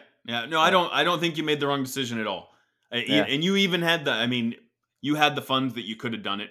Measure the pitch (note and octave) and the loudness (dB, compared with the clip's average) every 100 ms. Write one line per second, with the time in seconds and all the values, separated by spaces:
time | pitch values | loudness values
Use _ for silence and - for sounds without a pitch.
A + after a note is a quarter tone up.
0 | - _ - A#2 A#2 D#3+ E3 F#3 E3+ C3+ | -6 _ -8 -6 -2 4 6 6 4 2
1 | D#3+ E3+ E3+ D#3+ D3+ D3 C#3+ C#3 C3 C#3 | 2 2 0 -2 -2 0 0 0 -2 -4
2 | A#2+ A#2 G#2+ F2+ - _ _ _ - A#2 | -4 -4 -4 -4 -8 _ _ _ -8 -4
3 | G#2+ - G2+ C#3 F3 G3 G3 F3 E3+ E3+ | 0 2 2 0 0 2 2 2 0 0
4 | C#3+ A2+ A#2+ B2 A#2 A#2 _ _ _ _ | 0 0 0 0 -2 -6 _ _ _ _
5 | C#3+ D3+ D3 C#3 C3 C3 C3 A2+ G2+ A2 | -4 2 2 2 -2 -2 -2 -6 -10 -8
6 | A#2+ G#2+ G2 G2 G#2 | -8 -6 -6 -6 -8